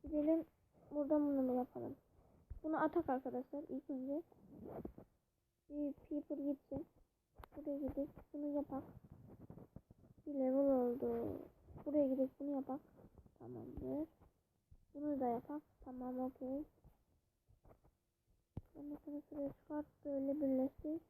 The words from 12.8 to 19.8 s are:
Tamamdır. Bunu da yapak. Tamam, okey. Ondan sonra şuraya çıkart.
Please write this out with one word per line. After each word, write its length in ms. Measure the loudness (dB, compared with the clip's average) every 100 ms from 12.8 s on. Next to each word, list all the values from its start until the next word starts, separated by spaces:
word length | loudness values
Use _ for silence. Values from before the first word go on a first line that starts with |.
| -8 -20 -20 -20 -20 _
Tamamdır. 680 | -12 -10 -8 -6 -2 -2 -4 _ -20 _ _ _ _ -20 _
Bunu 260 | -6 -2 2
da 60 | 2
yapak. 360 | 0 -2 -8 _ _ -12
Tamam, 340 | -8 -4 -2
okey. 440 | -2 -4 -4 -4 -6 _ -20 _ _ _ _ _ _ -20 -20 -20 -20 _ _ _ _ _ _ -10 -10 -12
Ondan 220 | -8 -8 -6
sonra 160 | -8 -8
şuraya 200 | -4 -4
çıkart. 360 | -4 -6 -6